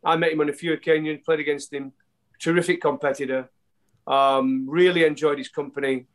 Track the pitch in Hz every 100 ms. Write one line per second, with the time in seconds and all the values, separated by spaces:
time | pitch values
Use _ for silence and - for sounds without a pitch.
0 | - 165 170 156 147 139 170 156 - 160
1 | 156 151 - 160 147 143 139 143 135 _
2 | _ _ _ _ - 170 175 170 151 131
3 | 143 135 135 131 127 _ _ _ _ _
4 | - 139 135 135 131 131 131 160 180 175
5 | 160 147 151 143 131 - 143 139 139 131
6 | 127